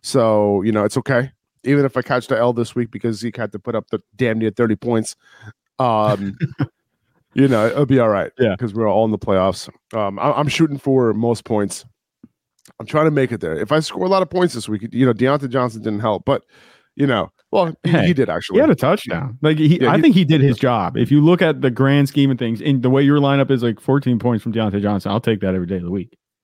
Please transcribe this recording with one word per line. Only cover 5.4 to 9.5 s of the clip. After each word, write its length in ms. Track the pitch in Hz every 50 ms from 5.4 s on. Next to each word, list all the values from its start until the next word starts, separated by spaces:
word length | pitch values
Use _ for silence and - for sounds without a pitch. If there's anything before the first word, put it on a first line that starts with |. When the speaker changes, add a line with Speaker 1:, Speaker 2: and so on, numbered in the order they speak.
| - 107 - _ _ _ _ -
Speaker 1:
um, 580 | 131 123 113 107 107 107 104 98 101 98 98 - 170 - - - 143 - _ _ _
Speaker 2:
<laughs> 480 | _ _ _ _ _ _ _ _ _ -
Speaker 1:
you 160 | - 135 135
know, 160 | 127 110 107 117
it'll 180 | - 135 147
be 140 | 123 139 131
all 80 | 117 110
right. 240 | 104 98 82 - - -
Speaker 2:
Yeah. 160 | 123 110 95
Speaker 1:
'Cause 180 | 101 123 113 98
we're 140 | 113 113 104
all 140 | 92 104 113
in 80 | 110
the 80 | 107 104
playoffs. 480 | - - 98 92 92 95